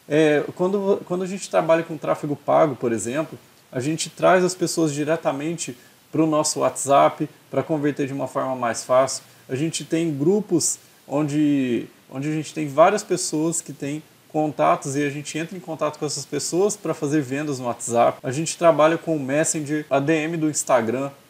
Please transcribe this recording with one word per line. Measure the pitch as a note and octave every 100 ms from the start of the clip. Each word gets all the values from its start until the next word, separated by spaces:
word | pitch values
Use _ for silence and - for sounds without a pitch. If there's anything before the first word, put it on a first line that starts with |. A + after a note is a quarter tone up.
| -
É, | D3+ D#3 D3 - -
quando, | F3+ G3+ G3 G3+
quando | - F3+
a | F#3
gente | F#3+ -
trabalha | - D#3+ E3
com | E3 D#3
tráfego | - D3+ D3+
pago, | C#3 - C#3 D#3+
por | B2 B2
exemplo, | A2+ G#2+ C#3 D#3 B2 - _ _
a | B2+
gente | B2+ D#3+ E3
traz | - D#3+ F#3
as | F3+
pessoas | F3+ E3 - D#3+
diretamente | C#3+ D3 D#3+ D#3+ C#3 D3+ E3+ - - - _ _
pro | D3+ D#3+
nosso | D3+ D3+ -
WhatsApp | C3 C3 C3 C#3 D3+ - D3+ - _
pra | C3+
converter | C3 D#3 C#3+ C#3 C3+
de |
uma | C#3 C3+
forma | C#3 C3 B2+
mais | A#2+ A2+
fácil. | - B2+ C3+ - - - -
A |
gente | C3 D#3+ -
tem | D3+ D#3+ E3+ C#3+
grupos | D3 G#3 G3+ E3+ - - - _ -
onde, | C#3 D3+ D3 D3 C#3+ C3 A2+ - - _
onde | C3 C#3+
a |
gente | D#3 D3
tem | - D3+
várias | C3+ F3 G#3
pessoas | - F3+ - D#3 D#3+ -
que | -
têm | - C#3+ D3+ - _ _
contatos | D#3 D#3 C#3+ D#3 F3 D3 C3+
e |
a | C#3+
gente | C#3 D3 D3+
entra | E3
em | F#3
contato | F3 D#3 D3+ -
com | D3+
essas | C#3+
pessoas | C3+ C#3+ - E3 G3+
pra | G3+ E3
fazer | D#3 D3 D#3
vendas | B2+ C#3 D3+ C3
no | B2
WhatsApp. | A#2 B2 A#2 B2 C3
A | C3
gente | C3 E3 -
trabalha | E3+ D3+ D#3 E3
com | -
o | D#3+
Messenger, | C3 C#3+ D#3+ E3 C#3+ D3+ D3
a | C#3
D | C#3+
M | D#3+ D3+ E3+
do | D#3
Instagram. | C#3+ - C3 A2+ A#2+ C#3 - _